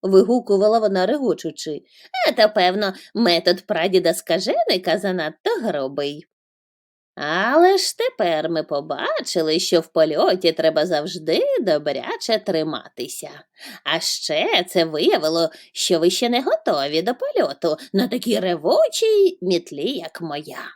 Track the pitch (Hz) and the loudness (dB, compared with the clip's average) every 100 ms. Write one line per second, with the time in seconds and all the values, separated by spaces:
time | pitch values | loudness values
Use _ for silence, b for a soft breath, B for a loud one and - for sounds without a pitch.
0 | 190 190 196 247 233 202 208 226 214 190 | 6 6 6 2 2 4 4 4 2 2
1 | 185 294 254 160 165 151 - 147 b b | 0 0 0 -2 -4 -8 -10 -10 b b
2 | b 762 698 254 214 214 180 196 202 190 | b -2 -2 4 2 4 2 2 -4 -6
3 | B - 233 170 175 180 - 196 175 185 | B 0 2 2 2 0 -2 -2 2 2
4 | 170 - - 220 196 605 659 190 185 214 | 2 -2 -2 -2 0 -2 0 0 0 -2
5 | 196 185 156 - 392 453 226 151 135 139 | 0 -2 -4 -4 -4 -2 -2 -4 -4 -4
6 | 143 147 - _ _ _ _ _ _ _ | -6 -6 -16 _ _ _ _ _ _ _
7 | _ - 147 170 214 294 359 381 - - | _ -10 -4 -2 2 4 6 4 -2 -4
8 | 480 - 180 156 160 165 151 147 156 139 | -6 -2 -2 0 -2 -4 -2 -6 -4 -6
9 | - 622 - 180 156 160 - 170 165 - | -4 -4 -4 -2 0 0 2 0 0 2
10 | 160 151 359 185 175 160 160 156 160 156 | 2 4 2 2 0 2 2 2 0 0
11 | 156 170 156 185 554 523 214 151 147 135 | -4 -8 -2 0 2 0 0 0 0 -6
12 | - 466 - 220 214 165 156 135 - - | -6 -8 -4 -4 -2 -2 -2 -6 -12 -12
13 | 123 - 147 - _ B B 196 - 160 | -10 -10 -14 -18 _ B B -10 -4 -2
14 | - - - 156 208 226 180 180 165 151 | -2 -6 -4 -2 0 0 0 0 0 2
15 | 247 320 156 165 165 B B - - 175 | 2 2 0 0 -2 B B -6 0 2
16 | 170 - 240 240 269 640 - 156 139 151 | 2 2 0 0 0 -2 0 -2 0 -2
17 | 185 254 554 508 160 139 170 156 B 196 | -2 -4 -4 0 -2 -2 -2 -2 B -2
18 | 240 233 - 220 185 175 156 359 622 - | -2 -2 -2 0 0 -2 2 2 2 2
19 | 440 415 392 359 180 175 - 143 185 269 | 2 4 2 2 -2 -2 -2 -8 -6 -6
20 | 165 - 170 147 156 - - | -10 -12 -10 -10 -10 -14 -14